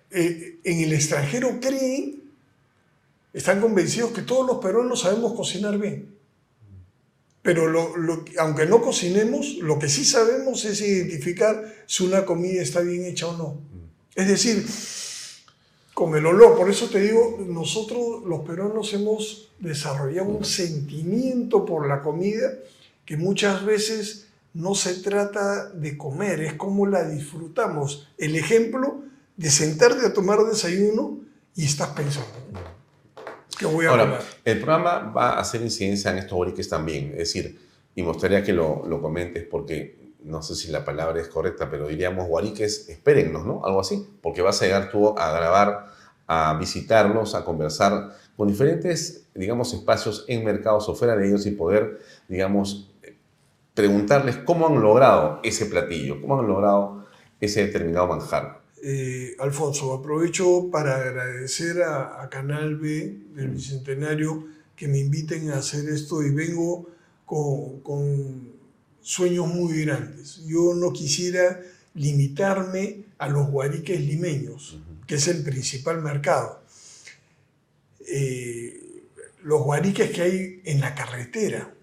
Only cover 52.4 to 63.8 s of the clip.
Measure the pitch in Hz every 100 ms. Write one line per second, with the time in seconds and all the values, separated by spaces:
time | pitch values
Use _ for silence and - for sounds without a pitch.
52.4 | 95 101 98 - - _ - - _ _
53.4 | _ _ _ - 101 101 104 139 131 123
54.4 | - 170 160 135 107 117 127 90 76 76
55.4 | 113 - 107 87 85 80 67 71 71 139
56.4 | 110 95 101 101 101 - - - _ -
57.4 | 101 107 98 90 82 87 90 78 - 92
58.4 | 71 - _ - 139 135 131 127 123 120
59.4 | 139 143 147 135 135 131 143 151 165 185
60.4 | 180 180 180 160 143 135 127 127 127 127
61.4 | 135 - 170 175 165 143 120 120 135 135
62.4 | 139 151 156 151 156 151 - - - 147
63.4 | 135 131 131 131